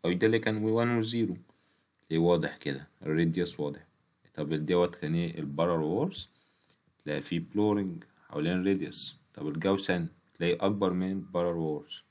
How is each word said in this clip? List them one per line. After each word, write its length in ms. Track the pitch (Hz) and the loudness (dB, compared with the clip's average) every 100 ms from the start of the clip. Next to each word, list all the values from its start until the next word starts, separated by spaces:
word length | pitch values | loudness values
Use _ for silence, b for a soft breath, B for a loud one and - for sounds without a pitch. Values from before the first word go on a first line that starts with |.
الأيديال 300 | - 90 110 | 0 2 4
اللي 40 | 110 | 4
كان 260 | 110 110 | 0 0
وان 340 | 110 110 120 120 | 2 2 2 2
وزيرو. 380 | 110 117 104 87 - b b b b _ _ | 0 0 -2 -4 -10 b b b b _ _
تلاقيه 160 | 80 | 2
واضح 320 | 85 85 73 - | 4 4 2 -4
كده، 320 | 71 67 73 _ | -6 -6 -10 _
الراديوس 580 | 78 78 85 85 87 - | -2 2 2 2 -2 -4
واضح. 260 | 73 69 - _ _ _ _ | -6 -6 -18 _ _ _ _
طب 320 | - 76 78 78 | -8 -4 -2 2
دوت 280 | 87 87 | 2 2
كان 200 | - 76 | 0 -2
إيه؟ 240 | 82 85 - | 0 -2 -4
البارر 420 | 69 73 85 80 | -8 0 0 2
وورز. 480 | 76 101 170 - - b b b b b b _ | 0 0 -2 -4 -12 b b b b b b _
تلاقي 160 | - 73 | -6 -6
فيه 200 | - 87 82 | -2 -4 -2
بلورنج 500 | 104 104 104 95 85 - _ _ | 0 2 2 -2 -6 -14 _ _
حوالين 240 | 73 80 | -4 0
الراديوس. 640 | 92 95 98 - - - - _ | 0 2 2 0 -4 -4 -6 _
طب 140 | - 73 | -8 -6
الجاوسيان 600 | 76 95 98 - 92 82 - _ | -2 2 2 2 0 -2 -8 _
تلاقيه 240 | _ 85 87 | _ 0 2
أكبر 320 | 98 101 95 | 2 2 0
من 280 | 90 92 98 | 2 -2 -4
بارر 360 | - 87 87 85 | -4 -2 0 0
وورز. 480 | 80 73 - - _ | -2 -4 -8 -18 _